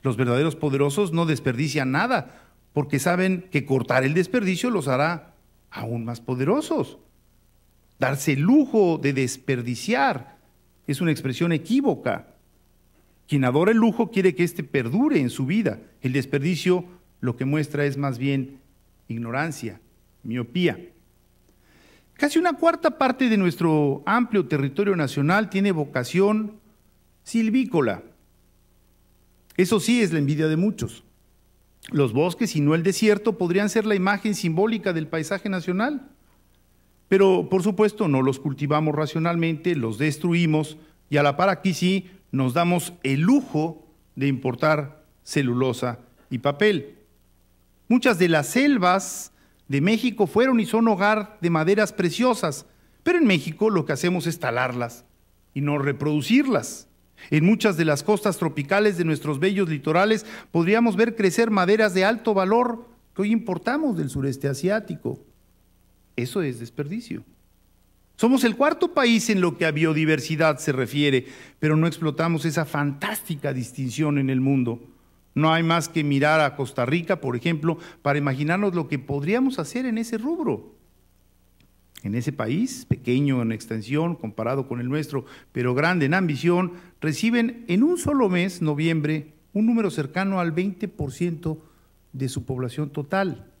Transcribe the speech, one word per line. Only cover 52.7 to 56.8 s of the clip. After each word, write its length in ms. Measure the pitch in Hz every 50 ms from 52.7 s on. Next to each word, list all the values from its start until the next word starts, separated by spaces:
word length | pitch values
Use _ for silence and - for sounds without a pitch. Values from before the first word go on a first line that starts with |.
| _ _ _ _ _ _ _
pero 160 | 320 359 349
en 80 | 320 226
México 420 | 190 156 - 165 156 - 208 220
lo 160 | 208 175 151
que 80 | - 156
hacemos 320 | 139 - 175 185 180 139 170
es 120 | 160 -
talarlas 680 | - 127 117 120 127 127 123 123 120 117 - - - _ _ _ _ _ _ _ _ _ _
y 80 | 139
no 160 | 143 143 147 147
reproducirlas. 1120 | 139 143 139 143 143 151 151 151 135 - 226 262 294 269 233 147 113 - - -